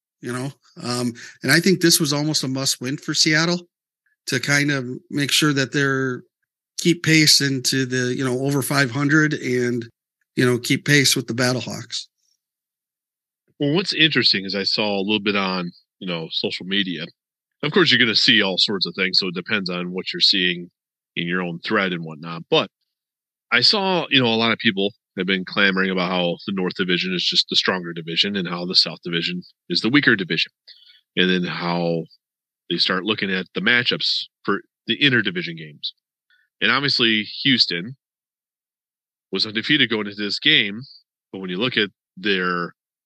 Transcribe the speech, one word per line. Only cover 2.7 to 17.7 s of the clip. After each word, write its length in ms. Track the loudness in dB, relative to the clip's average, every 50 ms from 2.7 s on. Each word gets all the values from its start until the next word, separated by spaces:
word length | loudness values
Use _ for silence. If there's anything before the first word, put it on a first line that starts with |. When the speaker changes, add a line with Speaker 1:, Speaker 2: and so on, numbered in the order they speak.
| -4 -4
Speaker 1:
win 160 | -4 -6 -6
for 180 | -6 -6 -4 0
Seattle 520 | 2 2 4 4 2 2 2 0 -2 -4 _ _ _ _ _ _ _ _ _ _ _ _
to 140 | -4 -4 -2
kind 300 | 0 2 2 2 2 2
of 160 | 0 -2 -4 -6 -10 -12 -12 _
make 200 | -4 -2 -2 0
sure 220 | 2 2 2 4
that 200 | 2 2 0 0
they're 500 | 0 0 0 2 0 0 -2 -2 -4 -8 -12 _ _ _ _ _ _ _ _ _ _ 0
keep 220 | 2 2 2 2 2
pace 360 | 4 4 6 6 6 6 6
into 460 | 4 2 0 0 -2 0 0 0 0
the, 260 | 0 0 0 0 0 -2 -2
you 60 | -2
know, 160 | -2 -2 -2
over 200 | -2 0 0 0
five 300 | 0 0 0 0 0 0
hundred 440 | 0 -2 2 4 4 4 4 4 0
and, 540 | -4 -2 -2 0 0 0 0 -2 -4 -6 -10 _ _ _ _ _ _ _ _ _
you 100 | 2 2
know, 140 | 4 2 0
keep 260 | 0 -2 -2 0 2
pace 300 | 2 4 4 4 4 2
with 140 | 0 -2 -4
the 60 | -2
Battlehawks. 760 | 0 0 0 0 -2 -4 -6 -10 -10 -10 -10 -10 -12 -12 -14 _ _ _ _ _ _ _ _ _ _ _ _ _ _ _ _ _ _ _ _ _ _ _ _ _ _ _ _ _ -4
Speaker 2:
Well, 140 | -2 0 0
what's 200 | 0 0 -2 2
interesting 500 | 2 2 4 4 2 2 2 0 0 -2
is 120 | -4 -4
I 80 | -2 -2
saw 320 | 0 0 0 0 0 0
a 100 | 0 0
little 140 | 0 0 0
bit 160 | 0 0 0
on, 340 | 0 0 0 -2 -2 -4 -6 -10 _ _ _ _ _
you 80 | -8 -6
know, 180 | -6 -6 -8 -6
social 360 | -6 -6 -4 -4 -6 -8 -6
media. 400 | -2 -2 -2 -2 -2 -4 -8 -10 -12 -14 _ _ _ _ _ _ _ _ _
Of 80 | -8
course, 200 | 0